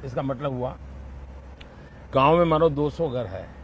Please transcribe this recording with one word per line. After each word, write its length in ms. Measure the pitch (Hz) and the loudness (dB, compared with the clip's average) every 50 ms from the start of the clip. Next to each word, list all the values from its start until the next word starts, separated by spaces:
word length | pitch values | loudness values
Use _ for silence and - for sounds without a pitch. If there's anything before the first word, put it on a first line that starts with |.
| - | -10
इसका 160 | 135 117 - | -6 -6 -4
मतलब 300 | 139 135 139 123 147 143 | -2 -2 -4 -4 -4 -4
हुआ, 240 | 131 123 123 127 - - - - - - - - - - - - - - - - - - - - - - - - - - - - - | -2 -2 -4 -6 -6 -10 -14 -16 -14 -14 -14 -14 -14 -14 -14 -16 -16 -16 -16 -18 -18 -18 -18 -20 -18 -20 -20 -20 -20 -20 -16 0 4
गांव 240 | 135 131 147 160 175 | 6 6 8 8 6
में 60 | 175 | 6
मानो 240 | 165 156 151 165 165 | 4 6 6 4 4
दो 220 | 143 139 147 147 | 4 2 -2 -2
सौ 180 | - - 165 147 | 0 -2 -4 -2
घर 180 | 120 127 117 | -2 -4 -4
है। 300 | 92 95 92 87 - - - | -4 -6 -10 -10 -12 -14 -18